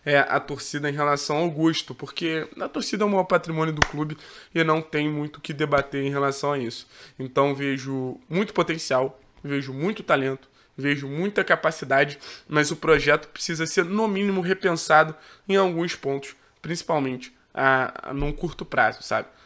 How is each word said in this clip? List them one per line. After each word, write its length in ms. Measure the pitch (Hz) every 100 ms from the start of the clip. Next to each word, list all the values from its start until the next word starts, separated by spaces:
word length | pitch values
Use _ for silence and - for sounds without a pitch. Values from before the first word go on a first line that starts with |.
é, 140 | 147 143
a 220 | - 143
torcida 500 | - 139 - 147 143
em 40 |
relação 440 | 147 147 143 - 151
ao 140 | 175
gosto, 420 | 151 160 156 -
porque 540 | 131 139 - 165 160 156 -
a 100 | -
torcida 340 | 311 - 202
é 20 | 208
o 40 |
maior 160 | 196 180
patrimônio 480 | 180 165 160 160
do 120 | 151 -
clube 320 | 143 151 156 - - - 165
e 80 |
não 180 | 160 160
tem 280 | 156 151 151
muito 260 | 151 147 -
o 40 |
que 120 | -
debater 500 | 147 151 143 139 139
em 60 | 139
relação 440 | 143 139 139 143
a 40 | 143
isso. 300 | 117 - - - - -
Então 340 | 131 139 139
vejo 640 | 135 139 135 131 135 127 - -
muito 240 | 165 208
potencial, 680 | - 170 160 - 131 135 - _ _
vejo 300 | 143 139 135
muito 280 | 135 170 208
talento, 460 | - 147 135 135 _ _ _ -
vejo 300 | 139 143 139
muita 380 | 147 196 202
capacidade, 760 | 185 165 156 165 135 135 143 143 - - -
mas 240 | 151 147
o 60 | 160
projeto 500 | 156 151 147 151 -
precisa 400 | - - 160 160
ser, 160 | -
no 240 | 175 208 220
mínimo, 320 | 196 202 190
repensado 720 | 175 190 190 165 - 156 160 156 - - -
em 100 | 196
alguns 380 | 190 165 170 -
pontos, 380 | 139 139 - - _ _
principalmente 720 | 151 170 - 156 135 127 - _ _
a, 560 | - 135 131 127 - -
a, 40 |
num 180 | 139 147
curto 320 | 143 175 -
prazo, 400 | 175 - 113 -
sabe? 240 | - 110 - _